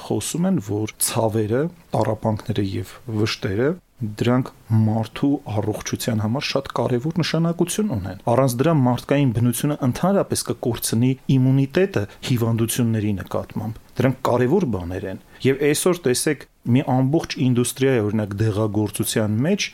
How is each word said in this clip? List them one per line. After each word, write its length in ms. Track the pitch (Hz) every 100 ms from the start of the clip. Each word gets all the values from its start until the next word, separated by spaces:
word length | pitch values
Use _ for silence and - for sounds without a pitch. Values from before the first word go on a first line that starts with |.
խոսում 480 | - 113 - 143 185
են, 100 | 170
որ 340 | 104 104 107 -
ցավերը, 640 | - 117 113 110 107 120 165 - -
տառապանքները 800 | 123 110 107 110 104 - 107 98
և 300 | 98 98 - 120 107
վշտերը, 480 | 107 - 113 98 139 180 _ -
դրանք 480 | 110 107 120 127 120 - -
մարդու 640 | 113 110 110 110 - 139 139 -
առողջության 760 | 107 104 104 - - - 110
համար 220 | 107 131 -
շատ 220 | - -
կարևոր 480 | - 117 123 156 165
նշանակություն 680 | 147 160 170 170 170 - 208
ունեն։ 280 | 113 92 90 -
Առանց 300 | 120 135 120
դրա 160 | 156 156
մարդկային 580 | 123 123 - 143 135 110
բնությունը 420 | 120 117 143 147
ընդհանրապես 680 | 127 - 180 196 143 110 -
կկորցնի 640 | 110 123 110 - 113 127 131 -
իմունիտետը 760 | 135 131 135 135 180 196 143 101 -
հիվանդությունների 920 | - 120 113 113 113 - 117 110 107
նկատմամբ։ 680 | 95 90 98 104 110 107 - -
Դրանք 340 | - 135 127
կարևոր 420 | - 120 123 196 151
բաներ 380 | 95 87 92 95
են։ 160 | 107 - -
Եվ 220 | 123 135
այսօր 400 | 147 151 185 170
տեսեք, 460 | 131 127 156 147 - _
մի 220 | - 123
ամբողջ 520 | - 127 131 160 - -
ինդուստրիա 560 | 127 120 120 - 135
է, 100 | 123
օրինակ, 320 | 104 107 101 101
դեղագործության 1040 | 110 101 110 104 104 - 110 117 104 107
մեջ, 260 | 151 202 -